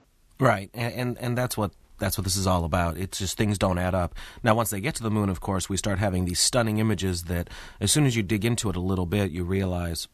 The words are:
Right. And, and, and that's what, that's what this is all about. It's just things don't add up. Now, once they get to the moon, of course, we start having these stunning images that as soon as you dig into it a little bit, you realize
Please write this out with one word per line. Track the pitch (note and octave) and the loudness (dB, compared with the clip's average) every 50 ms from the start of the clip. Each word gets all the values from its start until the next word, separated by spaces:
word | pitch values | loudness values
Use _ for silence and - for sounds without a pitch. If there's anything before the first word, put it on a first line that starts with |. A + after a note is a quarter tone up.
| _ _ _ _ _ _ _ - | _ _ _ _ _ _ _ 2
Right. | C3+ B2+ G#2+ G2 G2 F#2+ - | 4 4 4 2 -2 -8 -6
And, | A#2+ A#2 A#2+ - | -6 -6 -4 -4
and, | A#2 B2 B2 A#2 - | -4 -4 -4 -4 -4
and | A#2+ B2 A#2+ B2 | -2 -2 0 0
that's | B2+ A#2+ - | 0 -2 0
what, | - G#2+ F#2 - _ - - - - | -2 -2 -2 -4 _ -20 -18 -8 -4
that's | G#2 G2 - - | -4 -2 -2 -2
what | F2+ | -2
this | G2 F2+ | -2 0
is | G2 F#2 | 0 2
all | F#2+ F#2 F2 E2 | 2 4 2 2
about. | D#2+ F2 F2+ E2+ E2+ E2 E2 | 2 2 2 2 0 -2 -4
It's | F#2+ F#2+ - - | -6 -6 -6 -4
just | G2 F2+ - | -4 -4 0
things | - A2 G#2 G#2 F#2+ | 0 2 2 2 2
don't | G#2+ F#2+ F2+ F2 | 2 2 2 2
add | F2+ F#2 F#2 | 0 0 0
up. | F#2 F2 E2+ - - - - - - | 0 0 -2 -4 -8 -14 -14 -10 -2
Now, | - A#2 G#2+ | 2 4 4
once | A#2 A2+ - | 4 2 0
they | G#2+ G2 | -2 -2
get | G2 D#3 - | -2 -4 -4
to | - | -2
the | A#2 A2 | -2 0
moon, | G#2+ G#2+ G#2 G2 | 2 2 2 2
of | F2+ - | 0 -2
course, | - - F#2+ F#2 - - | -2 -2 -2 -2 -2 -2
we | G2 | -2
start | F2+ - G#2+ G2 F2+ | -2 0 0 0 2
having | A2 G2+ F#2 F2+ F#2 | 2 2 2 0 0
these | F2 F2+ - | 0 0 0
stunning | - - - B2+ A2+ A2 G#2+ G#2+ | 0 2 2 2 2 2 2 2
images | A2 A2 G#2 E2+ F#2+ F#2+ F2+ F2 E2+ | 2 2 0 0 0 -2 -2 -2 -4
that | E2+ F2+ F2 F2 - - - - - - - | -4 -4 -4 -4 -6 -10 -16 -16 -16 -8 -2
as | G#2 G2 | 0 2
soon | - D#3 D3 | 4 4 4
as | C3 A#2 | 4 4
you | A#2 | 2
dig | G#2 E2+ A2+ G2+ G2 | 0 0 0 0 2
into | A#2 A#2+ - - G2+ | 0 0 0 0 -2
it | F2+ | -2
a | F2+ | 0
little | F2+ F#2 G2 F#2 F2+ | 0 0 0 0 0
bit, | E2 G2+ G#2 G2+ F2+ | 2 2 2 2 0
you | D2+ F2+ F2 | 0 -4 -2
realize | E2+ F#2+ G2 F#2+ F#2 F2+ F2 F2 E2+ E2 - - - | -2 0 0 0 0 0 -2 -2 -4 -4 -6 -8 -10